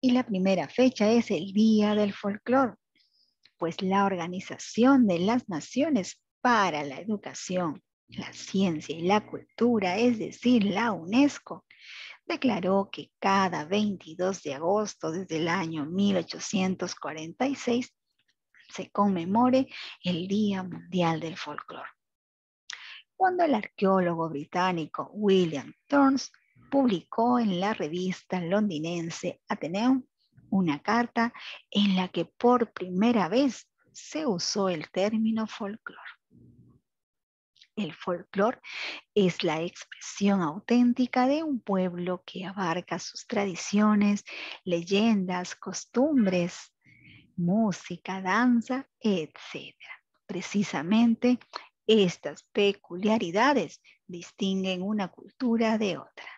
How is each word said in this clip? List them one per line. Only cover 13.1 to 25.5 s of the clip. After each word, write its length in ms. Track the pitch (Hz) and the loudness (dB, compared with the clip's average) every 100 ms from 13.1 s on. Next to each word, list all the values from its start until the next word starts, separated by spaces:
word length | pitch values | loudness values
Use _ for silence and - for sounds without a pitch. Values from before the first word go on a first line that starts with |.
| _ | _
cada 460 | 196 196 190 170 151 | 0 2 2 -2 -2
veintidós 760 | 196 214 185 165 170 180 185 | 0 0 -4 -12 -4 -4 -2
de 140 | 151 135 | -8 -4
agosto 560 | 170 202 208 - 160 | 0 0 -2 -6 -6
desde 260 | 160 185 160 | -6 -6 -4
el 100 | 165 | -2
año 380 | 175 165 160 147 | -2 -2 -4 -4
mil 320 | 180 202 190 | 0 2 2
ochocientos 800 | 165 - - - 185 185 180 - | -2 -10 -6 -2 -2 -2 -6 -6
cuarenta 520 | 147 156 160 170 269 | -10 -8 -12 -4 -4
y 60 | |
seis 420 | 269 - 240 247 _ _ _ _ _ _ _ _ | -2 -2 -2 -4 _ _ _ _ _ _ _ _
se 200 | - 190 | -14 -8
conmemore 800 | - 202 185 170 208 254 262 262 - - - | 0 2 2 0 2 4 4 0 -6 -14 -8
el 240 | 180 175 185 | -4 -4 -2
Día 360 | 202 208 190 | 0 0 -2
Mundial 560 | 185 165 175 180 170 160 | -6 -10 -6 0 2 0
del 180 | 160 - | -6 -10
Folclor. 480 | - 147 - - - _ _ _ _ _ _ _ _ - - - _ _ | -10 -12 -12 -14 -16 _ _ _ _ _ _ _ _ -18 -16 -20 _ _
Cuando 280 | 370 359 | 0 2
el 100 | 339 | 2
arqueólogo 760 | 233 202 - 190 190 175 165 165 | 2 -2 0 2 4 2 -2 -4
británico 840 | 143 156 180 185 175 151 - 139 | -6 -6 -2 -2 -2 -6 -8 -10
William 640 | 202 208 190 175 | -2 4 4 4